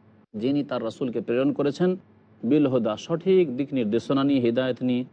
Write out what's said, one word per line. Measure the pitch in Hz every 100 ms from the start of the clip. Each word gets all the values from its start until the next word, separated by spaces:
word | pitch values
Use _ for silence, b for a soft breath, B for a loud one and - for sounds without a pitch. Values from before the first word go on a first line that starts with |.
| _ _ _ 107
যিনি | 123 143
তার | 127 123
রাসূলকে | 113 - 127 113
প্রেরণ | 113 120 139
করেছেন | 127 143 135 180 185 - _ _ -
বিল | 113 151 139
হুদা, | 127 110 107
সঠিক | - 165 185 190 160 123
দিক | 139
নির্দেশনা | 135 107 113 - 135
নিয়ে, | 139 139
হিদায়াত | 120 120 131 123
নিয়ে | 127 123 127